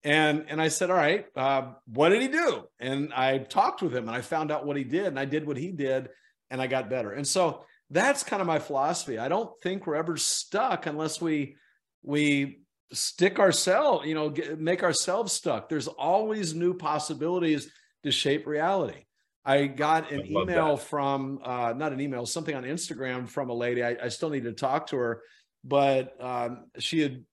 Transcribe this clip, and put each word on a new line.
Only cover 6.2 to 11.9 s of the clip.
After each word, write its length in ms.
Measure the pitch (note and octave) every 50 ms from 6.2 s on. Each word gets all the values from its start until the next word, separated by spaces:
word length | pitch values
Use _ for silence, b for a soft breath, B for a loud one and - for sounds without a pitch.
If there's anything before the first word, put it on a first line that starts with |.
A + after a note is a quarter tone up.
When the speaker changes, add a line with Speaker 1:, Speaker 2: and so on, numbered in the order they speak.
| b b b b _ _
Speaker 1:
and 120 | B2+ C3
I 60 | C3 B2+
got 200 | C3+ C3 B2 G2+
better. 220 | B2+ B2+ A#2 G#2
And 160 | G2+ C3+ C#3+
so 380 | C#3 - F#3+ F3+ D#3+ C#3 B B B B B B _
that's 320 | C#3 E3+ G#3+ C4+ C#4 C#4
kind 180 | - - A3+ G3+
of 60 | F#3+
my 140 | E3+ D#3+ D3
philosophy. 580 | - - D3 C3+ C#3 D3+ F3 - - - A#2+ A2
I 80 | A#2
don't 240 | C3+ E3+ G#3 A#3 A3 - _
think 220 | - F3+ F#3+ G3 -
we're 120 | E3+ D3
ever 200 | D3+ D#3+ E3 E3
stuck 720 | C#3 - - - - - - - - F3+ G3 F#3 - -
unless 340 | E3 D3 D3+ D#3 D3+ D3+ -
we, 360 | F3 E3 D#3 D3+ C#3 C3+ B B B B B B B _